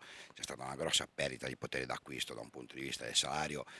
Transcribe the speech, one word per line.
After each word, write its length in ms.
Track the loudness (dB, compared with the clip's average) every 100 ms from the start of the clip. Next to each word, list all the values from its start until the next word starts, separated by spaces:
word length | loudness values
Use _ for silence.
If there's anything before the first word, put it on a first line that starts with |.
| -6 -14 -14 -8
c'è 80 |
stata 200 | -6 -4
una 120 | -4 0
grossa 320 | 4 4 4
perdita 360 | 2 2 2 -2
di 100 | -2
potere 300 | -2 0 0
d'acquisto 480 | -2 -2 -2 -2 -2
da 60 |
un 100 | -8
punto 240 | -10 -10 -6
di 60 |
vista 220 | -4 -2
del 120 | 2 4
salario. 500 | 6 4 2 0 -6 -6